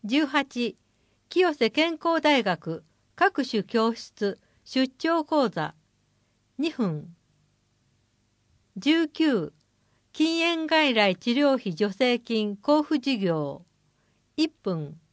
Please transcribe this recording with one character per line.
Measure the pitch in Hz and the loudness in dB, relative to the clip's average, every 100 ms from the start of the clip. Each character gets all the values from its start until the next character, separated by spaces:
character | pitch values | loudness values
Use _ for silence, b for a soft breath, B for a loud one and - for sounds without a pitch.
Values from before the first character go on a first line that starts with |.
十 | 202 269 294 | 0 0 0
八、 | 294 277 240 240 - _ _ _ _ _ | -2 -4 -4 -6 -6 _ _ _ _ _
清 | 339 359 | 0 2
瀬 | 302 220 | 2 0
健 | 220 330 320 | 2 0 0
康 | 339 330 | -2 0
大 | 302 285 | 4 2
学 | 202 170 - 160 _ _ _ - | 2 -4 -6 -10 _ _ _ 0
各 | 381 339 | 0 0
種 | 262 220 | -2 -4
教 | 185 233 226 | -2 0 0
室 | 226 - - 202 - _ _ | -2 -12 -6 -6 -6 _ _
出 | - 262 262 | -6 -2 -2
張 | _ 320 330 | _ -2 -2
講 | 311 311 247 | 0 0 0
座。 | 170 151 - _ _ _ _ _ _ _ - | -2 -8 -10 _ _ _ _ _ _ _ -6
二 | 320 | -6
分。 | 302 208 151 170 170 _ _ _ _ _ _ _ _ _ _ _ _ _ _ _ - | -2 -4 -4 -10 -20 _ _ _ _ _ _ _ _ _ _ _ _ _ _ _ -6
十 | 269 320 311 | 0 2 0
九、 | - 320 233 151 _ _ _ _ _ _ | 0 0 2 -2 _ _ _ _ _ _
禁 | - 320 330 | -2 0 2
煙 | 330 330 320 | 0 -2 0
外 | 320 294 | 2 2
来 | 226 202 185 | 2 2 0
治 | - | -2
療 | 240 285 262 | 2 2 2
費 | 202 | -2
助 | 156 208 | -4 -4
成 | 190 254 240 | 0 0 0
金 | 240 226 208 202 | -2 -4 -4 -6
交 | - 294 | 0 2
付 | 302 302 | 2 -2
事 | 254 254 | -2 -2
業。 | 190 160 143 143 - _ _ _ _ _ _ - | 0 0 -4 -8 -16 _ _ _ _ _ _ -4
一 | 320 | -4
分。 | _ - 170 147 156 _ | _ -6 -6 -8 -14 _